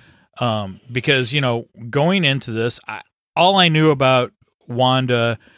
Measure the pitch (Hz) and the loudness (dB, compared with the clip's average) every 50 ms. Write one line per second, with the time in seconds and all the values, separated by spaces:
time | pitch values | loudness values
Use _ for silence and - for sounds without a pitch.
0 | _ _ _ _ _ _ _ - 123 120 110 107 101 95 92 - - - 120 131 | _ _ _ _ _ _ _ -4 -4 -2 -2 -4 -6 -8 -12 -16 -16 -10 -8 -4
1 | 117 - 143 131 127 110 131 151 139 123 120 117 117 - _ - 117 117 110 139 | 0 0 0 0 0 -2 -2 -2 -2 -2 -2 -4 -6 -10 _ -18 -12 -4 -2 0
2 | 147 170 196 196 170 139 135 135 - - 113 110 113 120 - - - - 107 104 | 0 2 2 0 0 0 -2 -2 -4 -6 -4 -4 -4 -4 -4 -6 -10 -14 -14 -16
3 | - _ _ _ _ _ _ 156 170 185 196 196 180 170 156 156 156 156 147 131 | -16 _ _ _ _ _ _ 0 2 4 4 4 4 4 4 4 4 4 4 4
4 | 135 131 131 127 120 107 - _ _ _ _ _ _ - 123 120 127 127 127 131 | 2 2 2 2 0 -2 -6 _ _ _ _ _ _ -8 -2 0 0 2 2 0
5 | 131 127 123 120 117 117 113 - _ _ _ | 0 0 0 0 0 0 -2 -4 _ _ _